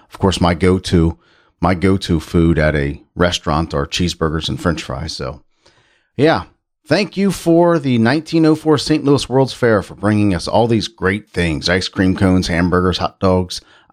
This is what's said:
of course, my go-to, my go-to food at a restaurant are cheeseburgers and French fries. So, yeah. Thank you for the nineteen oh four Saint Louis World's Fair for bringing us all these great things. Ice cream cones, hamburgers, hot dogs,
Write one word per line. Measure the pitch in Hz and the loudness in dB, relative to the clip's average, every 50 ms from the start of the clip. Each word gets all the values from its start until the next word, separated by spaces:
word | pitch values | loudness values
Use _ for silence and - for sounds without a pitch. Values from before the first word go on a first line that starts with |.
| _ _ | _ _
of | - - | -8 -2
course, | 98 95 85 - | -2 -2 0 2
my | 92 85 87 | 0 0 0
go-to, | 73 92 90 92 87 - - 95 87 82 82 - - _ _ _ _ _ _ _ _ | 2 2 2 2 0 0 0 2 2 2 2 -2 -4 _ _ _ _ _ _ _ _
my | 87 87 95 | -2 -2 0
go-to | 80 92 95 98 95 - - 85 78 | 0 0 0 0 0 0 -2 -2 -2
food | - - - 85 82 85 80 76 | -2 -2 0 2 2 4 2 2
at | 76 76 76 | 2 0 0
a | 73 69 71 73 - - _ _ | 0 -2 -4 -6 -10 -16 _ _
restaurant | 85 87 87 85 - - 85 73 80 82 - 80 | -2 0 0 0 -4 -4 -2 -2 -2 -2 -4 -4
are | 71 71 | -6 -6
cheeseburgers | - - - 90 82 - - 82 78 78 80 - 76 | -4 -4 -4 -4 -4 -2 -4 -4 -2 -2 -4 -4 -6
and | 73 71 | -8 -4
French | - 87 76 76 - | -2 -4 -4 -4 -6
fries. | - 65 69 - 78 - | -10 -10 -10 -10 -10 -10
So, | - 69 62 - - _ _ _ _ _ _ _ _ _ _ _ _ _ _ _ | -10 -10 -10 -10 -14 _ _ _ _ _ _ _ _ _ _ _ _ _ _ _
yeah. | - 139 165 147 95 82 - _ _ _ _ _ _ _ | 0 2 2 2 0 -4 -10 _ _ _ _ _ _ _
Thank | - 151 196 202 - - | -2 -2 -2 -2 -2 -2
you | 185 202 196 | -2 -2 -2
for | 170 - - 170 165 170 175 170 170 156 | -2 -2 0 2 4 4 4 4 2 0
the | 139 135 123 | 0 0 2
nineteen | 113 113 117 139 160 151 - 160 165 160 | 2 2 2 0 -2 -4 -2 0 2 4
oh | 156 156 | 4 2
four | 156 - 156 151 | 2 2 0 0
Saint | 131 - - 156 151 127 | 0 2 0 -2 0 2
Louis | 139 147 - - - | 2 2 2 0 0
World's | 123 135 135 127 - | 0 0 0 0 -2
Fair | - 127 117 107 95 | -2 0 2 2 0
for | 87 - 73 | 0 -4 -8
bringing | - 98 104 107 104 104 101 90 | -4 0 0 2 2 2 0 0
us | 82 - - | -2 -4 -2
all | - 107 120 | 0 0 2
these | 117 120 104 87 - | 2 0 0 -2 -4
great | - _ 95 92 101 104 - _ | -8 _ -2 -2 -2 -2 -6 _
things. | - 92 87 82 76 69 - 87 | -4 -2 -2 -2 -2 -2 -2 -2
Ice | 90 92 - | -2 -2 -2
cream | - - 98 92 92 90 | -4 -2 0 0 0 2
cones, | - 98 92 92 92 87 | 2 2 2 2 2 0
hamburgers, | - 85 82 90 87 90 90 90 90 85 | 0 -2 0 0 0 0 0 0 0 0
hot | - 90 - - _ | -2 -4 -6 -4 _
dogs, | 98 92 92 92 90 87 - - - _ _ _ _ _ | 0 0 0 0 -2 -4 -10 -14 -14 _ _ _ _ _